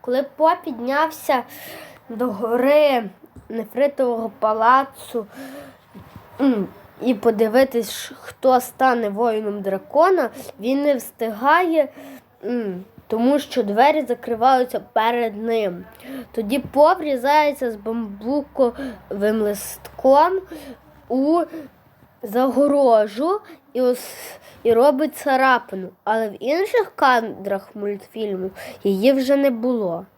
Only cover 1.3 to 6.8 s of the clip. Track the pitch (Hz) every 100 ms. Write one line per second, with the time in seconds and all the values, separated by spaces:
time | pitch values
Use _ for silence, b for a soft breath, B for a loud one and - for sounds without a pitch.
1.3 | 262 233 B B B B B _ 226 247
2.3 | 196 226 240 262 294 294 254 208 - -
3.3 | - _ 226 220 240 277 277 254 226 226
4.3 | - 214 220 226 262 277 - - 240 208
5.3 | B 269 277 285 B _ 190 - - -
6.3 | - 277 226 185 -